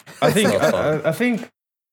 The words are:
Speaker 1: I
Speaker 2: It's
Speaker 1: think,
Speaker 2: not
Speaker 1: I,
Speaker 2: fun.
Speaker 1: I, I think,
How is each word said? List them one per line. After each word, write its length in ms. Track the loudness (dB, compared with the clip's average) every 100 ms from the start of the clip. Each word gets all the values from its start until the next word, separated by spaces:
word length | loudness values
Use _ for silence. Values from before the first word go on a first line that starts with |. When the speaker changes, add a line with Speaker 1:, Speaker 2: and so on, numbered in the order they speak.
| -20 -2
Speaker 1:
I 40 | 0
Speaker 2:
It's 60 |
Speaker 1:
think, 140 | 2 2
Speaker 2:
not 100 | 2
Speaker 1:
I, 80 | 0
Speaker 2:
fun. 300 | 0 -2 -2
Speaker 1:
I, 40 | -2
I 40 |
think, 380 | -2 -2 -2 -6 _ _ _ _